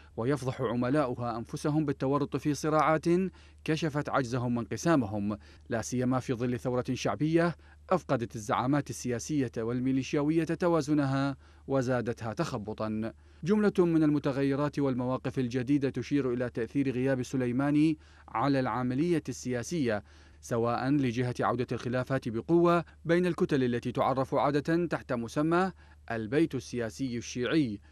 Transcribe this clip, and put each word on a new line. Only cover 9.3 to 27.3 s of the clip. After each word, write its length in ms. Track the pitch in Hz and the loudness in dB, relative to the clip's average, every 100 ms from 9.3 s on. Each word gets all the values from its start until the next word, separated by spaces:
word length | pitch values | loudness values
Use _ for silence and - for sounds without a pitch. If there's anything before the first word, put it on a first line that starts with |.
| 151 120 120 | -2 0 -2
والميليشياوية 840 | 113 123 131 131 123 151 147 160 | -2 -2 0 0 0 0 2 0
توازنها 960 | 160 160 175 165 139 147 135 135 139 135 - - - | 0 0 2 2 2 2 2 0 -2 -4 -14 -14 -2
وزادتها 680 | 135 123 123 117 113 113 | 0 2 0 -2 -4 -6
تخبطا. 800 | 107 160 117 101 107 107 107 110 - - - | -4 -4 -4 -6 -6 -4 -4 -6 -10 -20 -6
جملة 300 | 151 214 202 202 | 0 4 4 4
من 240 | 175 160 | 4 4
المتغيرات 760 | 151 147 143 131 139 135 147 147 | 4 2 0 0 0 0 -2 0
والمواقف 600 | 135 123 127 127 151 135 | 0 0 -2 -2 -2 -2
الجديدة 500 | 123 127 123 143 131 | -2 -2 2 2 2
تشير 440 | 127 - 143 127 | -2 -2 0 0
إلى 160 | 123 123 | 0 -2
تأثير 420 | 127 113 143 135 | -4 -2 0 0
غياب 320 | 123 131 127 | 2 2 0
سليماني 760 | 120 131 123 123 143 147 160 151 - - - | 0 -2 0 2 2 4 4 2 -6 -20 -8
على 320 | 117 139 135 | 0 2 2
العملية 640 | 127 117 123 127 175 160 - | 0 0 -2 0 0 0 -2
السياسية، 760 | 120 127 123 113 170 120 104 - - - - | -8 -4 -4 -4 0 0 0 -4 -20 -20 -16
سواء 480 | - 120 117 117 127 | -4 0 0 0 2
لجهة 460 | 147 131 117 123 123 | 2 2 0 -2 0
عودة 280 | 107 123 120 | 0 0 -2
الخلافات 580 | 120 123 127 123 131 123 | -4 -2 -2 -2 -2 -2
بقوة 560 | 110 135 170 170 170 - - | -4 2 4 6 4 0 -8
بين 200 | 160 175 | 0 2
الكتل 380 | 180 - 180 143 | 2 0 0 2
التي 280 | 123 120 123 | 2 0 -2
تعرف 440 | 135 110 135 127 | 0 0 0 0
عادة 500 | 139 135 143 160 170 | 2 2 2 0 0
تحت 280 | 165 151 - | 0 -4 -4
مسمى 580 | 120 113 151 160 170 190 - - - - | -4 -4 -2 2 2 0 -4 -20 -18 -8
البيت 440 | 113 107 143 165 | -6 0 0 0
السياسي 640 | 127 - 120 110 - 131 117 | -2 -6 -6 -6 -4 -6 -6
الشيعي، 600 | - | -6